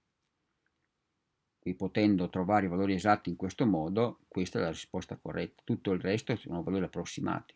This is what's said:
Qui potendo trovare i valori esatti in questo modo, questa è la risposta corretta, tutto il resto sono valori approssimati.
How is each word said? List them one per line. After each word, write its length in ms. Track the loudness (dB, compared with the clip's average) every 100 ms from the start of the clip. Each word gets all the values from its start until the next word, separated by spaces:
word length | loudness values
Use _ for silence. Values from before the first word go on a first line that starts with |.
| _ _ _ _ _ _ _ _ _ _ _ _ _ _ _ _
Qui 180 | -6 -4
potendo 540 | -2 4 4 4 2
trovare 380 | 0 2 4 4
i 20 |
valori 240 | 0 0
esatti 360 | 2 2 2 0
in 60 | -6
questo 300 | -6 0 2
modo, 540 | 2 2 0 0 -2 -8
questa 280 | -4 -4 -2
è 40 |
la 80 | -2
risposta 480 | -4 -8 -8 -8 -10
corretta, 460 | -8 -6 -6 -6 -4
tutto 260 | -2 0
il 80 | 0
resto 380 | 0 -2 -2 -6
sono 260 | -4 -6
valori 220 | -2 -2 -2
approssimati. 680 | -4 -8 -4 -4 -4 -8